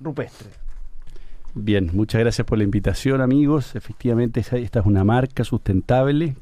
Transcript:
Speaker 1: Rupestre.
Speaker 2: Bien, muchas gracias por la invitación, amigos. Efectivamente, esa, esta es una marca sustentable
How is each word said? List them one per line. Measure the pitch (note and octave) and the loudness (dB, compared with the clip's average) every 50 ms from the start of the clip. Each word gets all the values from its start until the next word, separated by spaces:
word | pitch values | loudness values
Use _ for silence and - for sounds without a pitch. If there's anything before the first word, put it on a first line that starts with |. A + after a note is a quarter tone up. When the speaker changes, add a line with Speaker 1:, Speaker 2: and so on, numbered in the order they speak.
Speaker 1:
Rupestre. | - D#3+ C#3 D3+ B2 - - - - G2+ - - - - - - - - - - - - - - - - - - - - - | -10 -8 -6 -6 -8 -8 -12 -16 -18 -18 -14 -10 -8 -8 -8 -8 -8 -10 -10 -10 -10 -10 -10 -10 -8 -8 -10 -8 -8 -8 -8
Speaker 2:
Bien, | A2 G#2 G#2+ G#2 G2 F#2 E2 | -4 0 0 2 2 2 0
muchas | F2 G2+ A2 - - A2+ | 0 0 0 0 2 2
gracias | A#2 A#2 - - - | 2 2 0 -2 -2
por | - A#2+ G#2+ | 0 0 0
la | |
invitación, | G#2 G2+ G2+ G2+ - G2+ F#2+ - - C3 C3+ C3 | 2 2 0 0 0 0 0 0 0 0 2 2
amigos. | C3 B2 C3+ C#3+ D3 C#3+ D#3 D3+ B2+ - - | 2 4 4 4 4 4 2 2 0 -4 -8
Efectivamente, | G#2 - - - - - A#2+ A2+ A#2 B2 A#2 - A#2+ | -10 -10 -10 -8 -4 0 0 2 2 2 0 0 -2
esa, | G#2 - B2 B2 | -2 0 -2 -2
esta | A#2+ - - A#2 | -2 -2 0 2
es | G2 | 4
una | G#2 G2+ G2 | 4 4 4
marca | F#2+ G#2 A#2+ B2+ C3 B2+ - - | 4 4 4 4 2 0 0 -2
sustentable | A2+ - B2 A2 - - F#2+ F#2 - - B2+ B2+ C3+ C#3+ C#3+ D3 E3+ D3+ C3+ - | -2 -2 -2 -2 0 0 0 2 2 2 2 4 4 4 2 2 0 -2 -4 -6